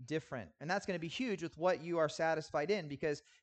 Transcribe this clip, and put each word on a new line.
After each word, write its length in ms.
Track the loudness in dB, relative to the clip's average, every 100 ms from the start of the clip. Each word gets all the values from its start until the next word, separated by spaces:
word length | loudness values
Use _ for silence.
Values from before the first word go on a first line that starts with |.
| -4
different. 440 | -4 -2 -8 -8 -10
And 80 | -2
that's 160 | -2
gonna 140 | 0 -4
be 100 | -4
huge 340 | -4 -2 -2
with 140 | -4 2
what 220 | 4 4
you 180 | 0 2
are 100 | 2
satisfied 600 | 2 2 2 0 -2 2
in, 180 | 0 0
because 340 | -2 0 -2 _ -18